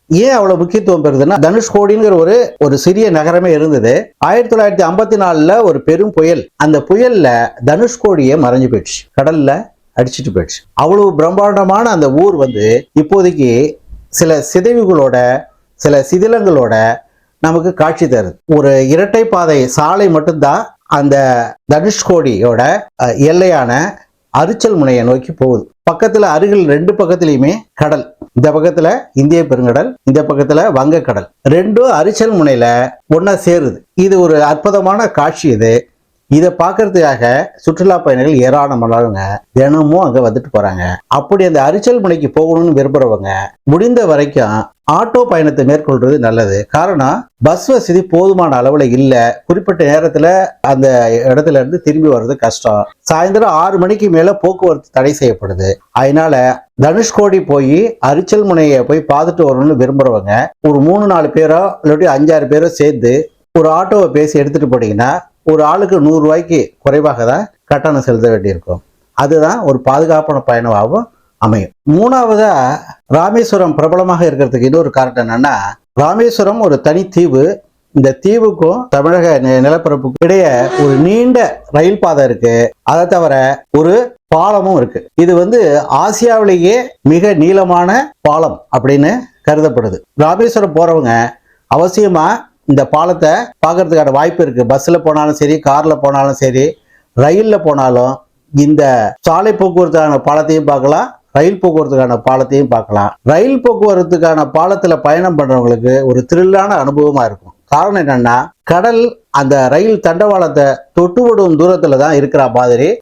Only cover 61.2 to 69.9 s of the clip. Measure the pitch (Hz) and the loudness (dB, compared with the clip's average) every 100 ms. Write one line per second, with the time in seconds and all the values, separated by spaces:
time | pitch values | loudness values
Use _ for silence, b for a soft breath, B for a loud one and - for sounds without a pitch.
61.2 | 151 160 156 165 196 - 156 151 175 139 | 0 0 2 2 -2 -2 -2 0 0 2
62.2 | 151 156 131 151 165 160 147 127 120 135 | 2 2 0 0 0 0 -2 0 0 0
63.2 | 156 _ _ 170 160 160 185 208 170 143 | -4 _ _ 0 2 0 0 0 2 0
64.2 | 151 151 143 147 139 123 110 104 127 175 | 0 0 0 -2 0 0 -2 -2 -2 -2
65.2 | - _ - 156 151 185 196 185 147 160 | -8 _ 0 2 2 0 0 2 2 2
66.2 | 151 160 165 160 - _ 139 143 151 120 | 2 0 0 -2 -2 _ -2 0 0 0
67.2 | 117 147 214 _ - 143 156 143 127 117 | -2 -2 -4 _ -6 -4 -2 -2 0 0
68.2 | 117 110 98 87 - 87 - _ _ - | 2 0 -2 -6 -8 -10 -12 _ _ -4
69.2 | 143 160 156 233 165 127 131 | 0 2 0 0 -2 -2 0